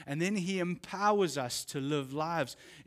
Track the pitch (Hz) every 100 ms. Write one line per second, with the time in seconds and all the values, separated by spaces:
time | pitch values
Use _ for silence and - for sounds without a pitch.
0 | - 156 180 208 175 190 175 175 - -
1 | 208 208 180 139 123 - - 147 135 147
2 | 131 143 160 165 127 - - -